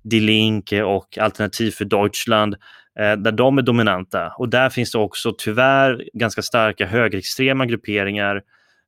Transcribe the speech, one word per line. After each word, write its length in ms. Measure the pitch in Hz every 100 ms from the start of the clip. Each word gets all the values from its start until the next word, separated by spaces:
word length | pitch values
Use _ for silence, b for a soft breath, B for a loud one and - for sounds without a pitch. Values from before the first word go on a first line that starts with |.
Die 160 | 107 113
Linke 640 | 107 107 110 107 - 101
och 340 | 98 98 - -
Alternativ 540 | 107 - 104 - 113
för 140 | - 101
Deutschland, 680 | 101 101 - - 110 104 101 B B B -
eh, 140 | 104
där 180 | 107 107
de 260 | 110 127 139
är 40 |
dominanta. 720 | 127 120 107 92 92 95 85 -
Och 120 | 123
där 200 | 120 131
finns 220 | 127 117
det 60 | 117
också 360 | 104 - 117 104
tyvärr 680 | 107 107 131 135 135 120 -
ganska 280 | 104 113 -
starka 440 | - 117 110 - 92
högerextrema 800 | 117 110 98 - - 131 135 127
grupperingar, 760 | 113 - 104 98 104 101 101 - _ _ _